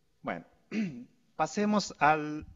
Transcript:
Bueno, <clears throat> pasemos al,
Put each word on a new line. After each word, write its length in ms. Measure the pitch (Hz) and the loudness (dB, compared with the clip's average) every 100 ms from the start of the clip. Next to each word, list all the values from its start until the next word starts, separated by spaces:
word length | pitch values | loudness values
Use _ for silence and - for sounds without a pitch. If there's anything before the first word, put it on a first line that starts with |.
| _ _ | _ _
Bueno, 240 | - 87 - _ - | -6 -6 -8 _ -8
<clears throat> 640 | 214 196 123 123 _ _ - | -4 -4 -6 -14 _ _ -2
pasemos 580 | 160 - 208 214 - - | -2 0 2 2 0 2
al, 480 | 147 156 151 151 - | 4 4 0 -6 -10